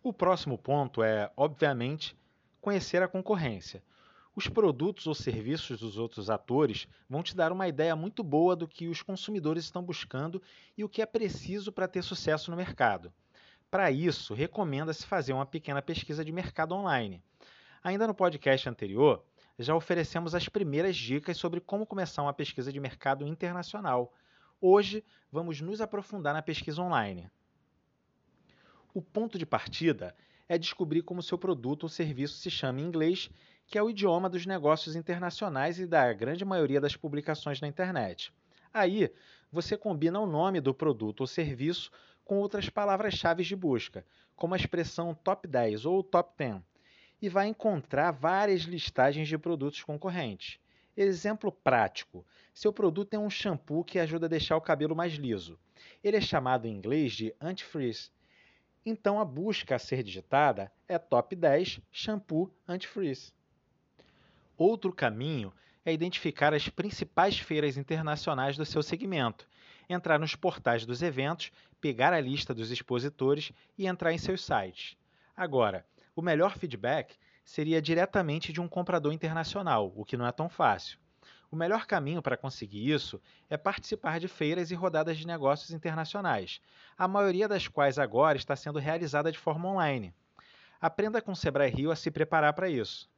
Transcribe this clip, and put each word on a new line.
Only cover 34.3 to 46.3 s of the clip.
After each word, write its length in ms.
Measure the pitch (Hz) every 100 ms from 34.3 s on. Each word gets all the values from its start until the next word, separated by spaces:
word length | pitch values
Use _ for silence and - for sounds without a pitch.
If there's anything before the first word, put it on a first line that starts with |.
| 180
negócios 500 | 175 190 147 156 -
internacionais 840 | 165 160 175 180 - 208 135 151 175
e 80 | 180
da 260 | 165 123
grande 320 | 104 117 170
maioria 380 | 196 185 143 139
das 140 | 139 -
publicações 680 | 156 147 151 151 151 139
na 40 | 147
internet. 640 | 147 185 170 101 87 - _ _ _ _
Aí, 400 | 226 190 208 151 - - - _
você 240 | 160 -
combina 460 | 208 214 156 165 190
o 60 | 208
nome 340 | 151 185 185
do 140 | 135
produto 480 | 135 156 113 110 104
ou 40 | 131
serviço 640 | - 151 123 147 175 - - _ _ -
com 100 | 202
outras 320 | 202 202 196
palavras-chave 760 | - 202 196 214 190 170 170
de 140 | 170 196
busca, 480 | 175 120 - 98 - _ _ -
como 160 | 170
a 60 | 185
expressão 560 | - 170 165 - 170
top 340 | 160 - 208 170
dez 380 | 131 117 107 135
ou 160 | 190
top 340 | 190 175 175